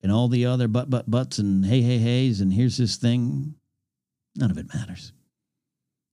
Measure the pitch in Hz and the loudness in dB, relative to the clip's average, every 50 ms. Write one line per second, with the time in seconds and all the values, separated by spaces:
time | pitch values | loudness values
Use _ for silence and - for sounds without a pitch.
0 | - 95 104 110 123 120 127 123 120 123 127 127 123 113 104 123 127 139 127 120 | 0 2 2 2 2 2 2 2 2 0 0 0 0 0 0 -2 -2 -2 -4 -4
1 | - - 110 123 131 127 - - 104 101 98 98 95 98 120 131 120 120 127 117 | -2 0 -2 -2 -2 -2 -4 -2 0 2 2 2 2 2 2 2 4 2 2 2
2 | 113 117 120 127 131 131 113 98 101 95 95 107 127 123 - - 123 107 - - | 2 2 2 2 2 0 0 2 0 2 2 2 2 2 2 0 0 -2 -2 0
3 | - 120 120 123 120 123 143 139 135 151 151 _ _ _ _ _ _ _ _ _ | 0 0 2 2 0 -2 -2 -4 -6 -8 -12 _ _ _ _ _ _ _ _ _
4 | _ _ _ _ _ _ _ - 131 107 90 76 - - - - - - 90 - | _ _ _ _ _ _ _ -2 -2 0 0 -2 -8 -10 -10 -10 -10 -10 -12 -16
5 | - - - _ _ _ _ _ _ _ _ _ _ _ _ _ _ _ _ _ | -16 -20 -20 _ _ _ _ _ _ _ _ _ _ _ _ _ _ _ _ _
6 | _ _ | _ _